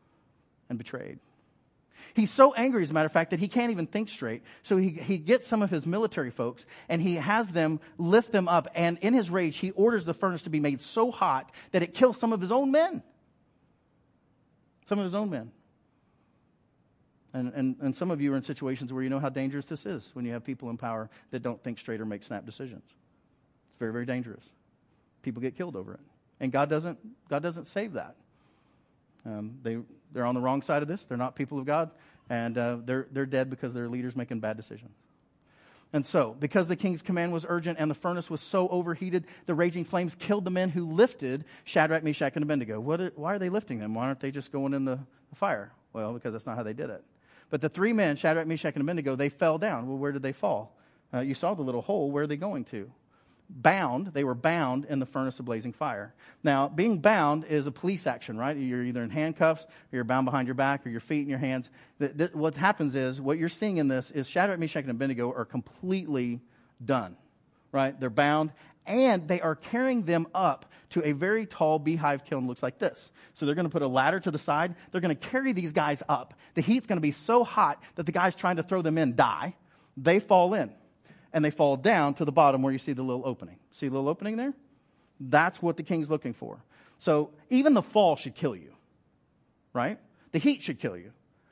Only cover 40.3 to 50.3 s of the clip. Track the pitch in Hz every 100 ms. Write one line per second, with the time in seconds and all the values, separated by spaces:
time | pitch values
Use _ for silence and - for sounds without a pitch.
40.3 | 208 185 185 185 170 165 160 233 - 131
41.3 | 139 - - - 165 156 160 156 147 139
42.3 | 156 147 147 110 107 127 170 180 151 160
43.3 | 202 185 208 208 117 107 113 127 131 139
44.3 | 139 - 139 135 139 135 127 131 _ _
45.3 | - 202 113 101 _ _ 113 107 120 120
46.3 | 107 120 113 107 120 123 98 - _ _
47.3 | - _ 147 156 170 208 220 175 143 165
48.3 | 160 160 160 160 143 143 170 139 131 143
49.3 | - 170 160 208 131 123 135 143 139 131